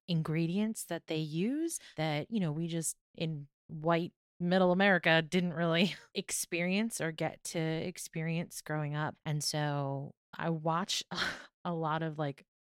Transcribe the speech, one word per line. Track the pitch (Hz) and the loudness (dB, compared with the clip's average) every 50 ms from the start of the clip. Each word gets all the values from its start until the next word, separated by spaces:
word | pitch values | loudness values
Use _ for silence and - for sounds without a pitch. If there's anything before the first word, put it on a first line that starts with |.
| _ | _
ingredients | - 170 160 156 165 156 165 165 165 180 208 214 220 220 - - | 0 0 0 2 0 0 0 2 2 2 0 0 0 -2 -6 -6
that | - 170 165 _ | -6 -8 -8 _
they | - 160 | -2 -2
use | 156 160 147 151 165 196 240 277 311 330 330 - - - - - | -2 -2 -2 0 0 0 0 0 0 -2 -4 -4 -8 -12 -12 -6
that, | - 156 156 147 151 - _ | -4 -2 0 0 -2 -4 _
you | 226 208 | -2 0
know, | 180 151 | 0 0
we | 147 160 170 | 0 -2 -4
just | 165 170 165 156 - - _ _ _ _ | -2 -2 -4 -4 -4 -8 _ _ _ _
in | - 170 165 156 143 143 - _ _ _ | -6 -4 -4 -4 -6 -10 -14 _ _ _
white | - 160 151 156 170 170 165 175 - _ _ _ _ _ _ | -12 -10 -4 0 2 2 2 0 -4 _ _ _ _ _ _
middle | 175 175 185 190 185 180 | 2 4 6 6 6 6
America | 180 190 202 202 185 170 - 165 165 165 160 | 6 6 6 6 6 6 6 6 6 6 4
didn't | 147 175 185 180 175 143 | 2 0 2 2 2 0
really | 165 170 165 165 170 180 160 - - - | 0 2 2 4 4 4 4 2 -6 -14
<laughs> | _ _ | _ _
experience | 190 - - - - - _ 180 170 175 180 190 208 226 226 - - | -8 -6 -4 -6 -6 -4 _ -2 -2 0 2 2 2 0 -2 -2 -2
or | 156 165 | -4 -4
get | 160 - 160 - - - _ | -2 -2 -4 -4 -4 -6 _
to | - - 165 | -6 -2 -2
experience | 160 160 160 160 - 185 - - - - - 165 160 165 165 170 - - - - | 0 0 0 -2 -4 -6 -8 -10 -14 -8 -6 -4 -2 -2 -2 -2 -4 -4 -10 -12
growing | _ - 151 156 151 147 147 | _ -4 -2 -2 -2 -2 -2
up. | 151 156 135 - _ _ | -2 -2 -4 -4 _ _
And | 156 147 147 - | -4 -2 -2 -2
so | - - 151 151 147 143 143 139 139 139 135 143 - - _ _ _ - | -2 -2 0 0 0 0 -2 -2 -2 -4 -6 -6 -10 -14 _ _ _ -10
I | - 156 170 | -4 -2 -2
watch | 165 156 156 165 160 175 202 - - - - _ | -2 0 0 0 0 0 -2 -2 -4 -4 -4 _
<laughs> | 175 - - 165 - - - - _ _ _ | -4 -4 -4 -4 -4 -8 -14 -20 _ _ _
a | 175 170 | -6 -4
lot | 160 160 151 156 160 160 | -2 0 0 0 0 -2
of, | 160 151 156 | -4 -2 -2
like, | 151 143 139 - - _ _ _ | -4 -4 -4 -8 -16 _ _ _